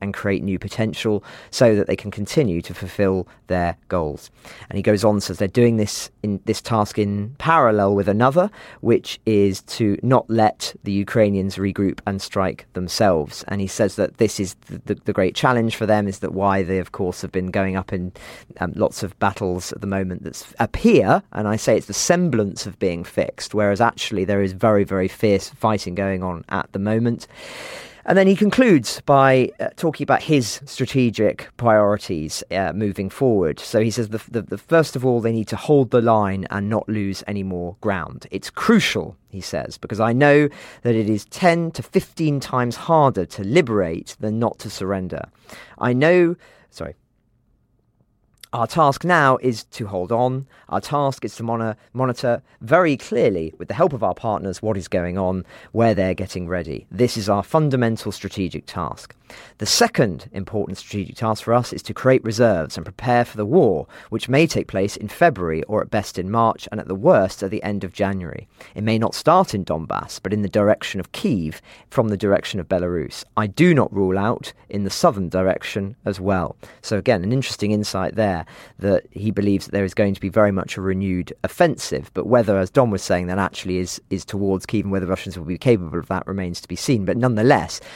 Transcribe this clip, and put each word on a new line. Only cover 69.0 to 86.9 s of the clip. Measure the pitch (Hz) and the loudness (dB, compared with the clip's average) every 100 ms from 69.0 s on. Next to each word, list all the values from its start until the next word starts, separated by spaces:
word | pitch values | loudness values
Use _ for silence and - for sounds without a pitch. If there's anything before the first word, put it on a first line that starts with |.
| 110 - | 0 -2
start | - 175 190 | 2 4 2
in | 104 87 | -2 -4
Donbass, | 80 82 95 85 - | -6 -4 -6 -8 -10
but | 95 | -4
in | 104 | -2
the | 101 | 0
direction | 107 104 107 - 98 | 2 4 2 0 -8
of | 87 | -8
Kyiv, | - 208 110 78 - _ - _ | -6 -2 -2 -2 -8 _ -20 _
from | - 113 | -2 0
the | 101 | 2
direction | 104 98 - 104 | 2 2 0 -8
of | 82 | -2
Belarus. | 92 90 87 67 - - - | -2 -2 -4 -6 -10 -10 -4
I | 107 | -2
do | 98 175 | 2 4
not | 156 104 | 6 2
rule | 98 95 95 | 2 0 0
out | 104 - - - - | -2 -4 -8 -18 -12
in | 101 | -6
the | 98 | -6
southern | - 175 104 87 | 2 2 2 -2
direction | 92 95 - - 107 98 - - | 0 0 0 -4 -6 -8 -8 -8
as | 92 | -4
well." | 92 95 82 - - - | 0 0 -2 -8 -20 -18
So | - 104 | -6 -4
again, | 95 107 | 0 0
an | 92 | 2
interesting | 131 131 - 104 | -2 -2 -4 -2
insight | 107 104 95 92 - | 0 -2 -4 -4 0
there | 104 87 78 - - - | 0 -2 -6 -16 -20 -6
that | 98 95 - | 0 0 -2
he | 92 104 | -8 -4
believes | 98 101 98 - | -2 0 0 0
that | |
there | 101 95 | -2 -2
is | |
going | - 101 98 | 0 0 0
to | |
be | 95 | -2
very | 110 104 | 2 2
much | 95 - - | 2 -4 -6
a | |
renewed | 95 95 98 90 87 - | -4 -2 -2 -2 -4 -8
offensive, | - - 175 - - 67 76 | -8 2 2 2 -6 -8 -8
but | - 78 | -6 2
whether, | 120 107 98 | 2 4 2
as | 92 | 2
Dom | - 123 | 2 2
was | 95 | 2
saying, | - 90 90 | -2 -2 -2
that | 92 | -2
actually | 92 - 98 90 | -2 -4 -6 -4
is, | 90 - - | -4 -8 -8
is | 98 | -8
towards | - 101 98 95 - | -6 -4 0 -2 -2
Kyiv | 107 | -4
and | 101 | -2
whether | 98 90 | -2 -2
Russians | 92 98 87 | -4 -6 -10
will | 78 | -8
be | 87 | -2
capable | 131 113 85 82 | 2 2 2 -6
of | - | -4
that | 92 - | -6 -6
remains | 95 92 85 | -6 -6 -8
to | - | -10
be | 87 | -10
seen. | - | -2